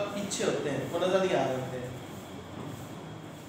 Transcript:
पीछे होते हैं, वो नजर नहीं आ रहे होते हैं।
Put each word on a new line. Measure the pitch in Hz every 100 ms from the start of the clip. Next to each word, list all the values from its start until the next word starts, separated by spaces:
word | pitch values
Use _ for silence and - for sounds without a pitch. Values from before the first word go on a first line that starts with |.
| 202 202
पीछे | 196 -
होते | 196 151 147
हैं, | 131 -
वो | 170
नजर | 185 185
नहीं | 185 151
आ |
रहे | 127 131
होते | 131 127
हैं। | 123 - - - - - - - - - - - - - - -